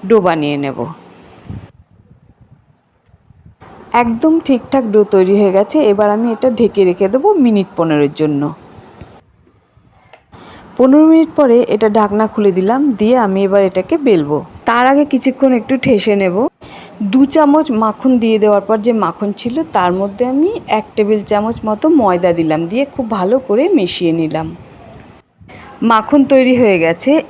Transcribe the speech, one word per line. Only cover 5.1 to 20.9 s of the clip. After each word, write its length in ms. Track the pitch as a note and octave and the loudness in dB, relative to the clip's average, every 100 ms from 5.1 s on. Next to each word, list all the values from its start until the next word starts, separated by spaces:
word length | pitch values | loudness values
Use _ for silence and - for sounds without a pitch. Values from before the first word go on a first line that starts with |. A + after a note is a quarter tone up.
| G3 F#3 G3+ | 2 2 2
হয়ে 160 | G3+ | 2
গেছে। 240 | F#3+ G#3 D#4 | 0 0 0
এবার 240 | A#3 G3+ G#3 | 0 2 0
আমি 160 | G#3 A#3 | 0 -4
এটা 160 | A3 C4 A3 | -2 -2 0
ঢেকে 240 | A3 - | -2 2
রেখে 220 | F#3 F3+ G3 | 0 0 -2
দেবো 200 | B3+ F#4+ G4 | 0 0 2
মিনিট 240 | B3 G#3 F#3 - | 2 0 -2 -4
পনেরোর 360 | E3 D3+ C#3+ | -2 0 -2
জন্য। 280 | D3 D#3 C#3+ D3 D#3 - - - - - - _ _ _ _ _ _ _ _ _ - _ - - - - | -2 -4 -2 -6 -10 -20 -20 -20 -20 -20 -20 _ _ _ _ _ _ _ _ _ -20 _ -20 -20 -20 -14
পনেরো 300 | - C4 D4 D#4 | 0 4 6 6
মিনিট 240 | D#4+ D#4+ - | 4 2 0
পরে 200 | C#4 A#3 - | 2 2 2
এটা 140 | G#3+ A3 | 0 0
ঢাকনা 340 | G#3+ G#3 G#3 A3 | 0 0 0 -2
খুলে 240 | - G3+ | 0 0
দিলাম, 280 | F#3 F#3+ B3+ D4 G3 | 0 -2 0 -2 0
দিয়ে 200 | G#3+ B3+ G#3 | 0 2 0
আমি 140 | F#3+ | 0
এবার 180 | G3 G3+ | 0 2
এটাকে 300 | G3 F#3 F#3 D#4+ C4+ | 0 -2 -4 -2 2
বেলবো। 320 | F#3 D3 D3 - - | 0 0 -4 -6 -8
তার 200 | - A#3 B3+ | -2 0 2
আগে 180 | C#4 | 2
কিছুক্ষণ 460 | C#4+ C4 C4 B3+ C4+ | 0 0 -2 0 0
একটু 200 | B3 G#3+ C4 | 0 -2 -2
ঠেসে 320 | C#4 G#3+ G#3+ G3+ | 0 0 0 0
নেব। 200 | F#3+ F3+ C#4+ _ - - - - G#3 | 0 0 -4 _ -20 -20 -20 -8 -2
দু 120 | C4 C#4 | 2 2
চামচ 400 | D#4 D4 D4+ D#4 A3 | 2 2 2 0 -2
মাখন 280 | A3 G#3 C4 B3 | -2 -2 0 0
দিয়ে 180 | A3+ A3 | 2 2
দেওয়ার 240 | G#3 G3+ | 2 2
পর 140 | G3 A3 A3 | 0 -2 0
যে 60 | A3+ | -2
মাখন 240 | F#3+ - G#3 G3 | -2 -4 -8 -6
ছিল, 200 | A#3+ C4+ D#4+ | -6 -6 -4
তার 200 | G3 F3+ | -2 0
মধ্যে 320 | F#3 G3+ G3 B3 | -2 -6 -4 -4
আমি 240 | C4+ F4 A4 - | 0 -2 -4 -4
এক 160 | G#3+ - | -6 -4